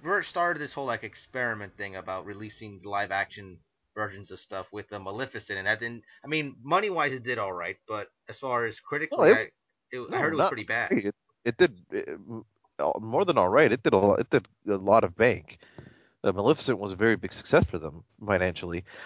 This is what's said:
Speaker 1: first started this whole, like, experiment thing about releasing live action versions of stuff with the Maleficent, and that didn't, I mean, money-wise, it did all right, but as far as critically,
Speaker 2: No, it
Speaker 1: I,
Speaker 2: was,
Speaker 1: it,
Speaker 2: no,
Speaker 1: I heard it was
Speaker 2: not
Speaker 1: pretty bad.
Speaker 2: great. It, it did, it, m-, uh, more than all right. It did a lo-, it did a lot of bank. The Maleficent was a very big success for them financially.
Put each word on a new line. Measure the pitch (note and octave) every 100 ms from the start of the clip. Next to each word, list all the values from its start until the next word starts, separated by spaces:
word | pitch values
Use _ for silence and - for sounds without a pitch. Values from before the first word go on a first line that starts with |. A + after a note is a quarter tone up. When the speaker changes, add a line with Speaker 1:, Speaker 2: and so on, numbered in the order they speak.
Speaker 1:
first | D3+ G3 D#3+
started | F3 F3 D#3
this | C#3
whole, | C#3+ C3
like, | A2+
experiment | G#2+ - - B2+ A#2+ G#2+ G2+ -
thing | G2+ F#2+
about | F2+ F#2+ F2+
releasing | G2+ G#2+ - A2 G2
live | G2+ G2+ G2+
action | G2 G2+ - F#2+ F2+ _ _ _ G#2+
versions | G#2 G2 G2
of | F#2
stuff | - F#2+ F#2
with | G#2 -
the | G#2
Maleficent, | F#2+ G#2+ C3 A2+ - G2
and | G2
that | A2
didn't, | A#2 A#2 - -
I | C#3
mean, | D#3 C#3+ A2+
money-wise, | B2+ F#3 G#3+ E3 D3
it | C3
did | A#2 A#2
all | G2
right, | F2+ F2 G2 -
but | G#2+ G2 _ -
as | G#2
far | C3 A#2+ A2+
as | -
critically, | - D3 D#3 C#4 D#3
Speaker 2:
No, |
it | A#2+
Speaker 1:
I, |
Speaker 2:
was, | - - _ _ _
Speaker 1:
it, | B2+ B2
Speaker 2:
no, | F3+
Speaker 1:
I |
heard | -
it | D#3+
was |
Speaker 2:
not | F#3
Speaker 1:
pretty | A2+ -
bad. | A2+ G#2+
Speaker 2:
great. | - G2+
It, | - _ _ A#2+
it | A#2+
did, | F3 F2+ _
it, | G2+ -
m-, | E2+ G#2 A2+ A2+ _ _ -
uh, | D2+ -
more | A2 C#3 F#3+
than | C3+
all | F2+
right. | B2 C#3
It | A#2
did | D#3
a | G2+
lo-, | G2+ -
it | -
did | C#3 - _ -
a | G2
lot | G2 A2
of | G2 E2+
bank. | A#2+ F2 D2+ - - - - - _ _
The | G2+
Maleficent | F#2+ A2 D3+ - G2+
was | G2+
a | F#2
very | A2+ G2
big | G2
success | - - D3+ -
for | E2+
them | D#2 D#2+ - _ G#2
financially. | F#2 F2+ E2+ F2 F2 - -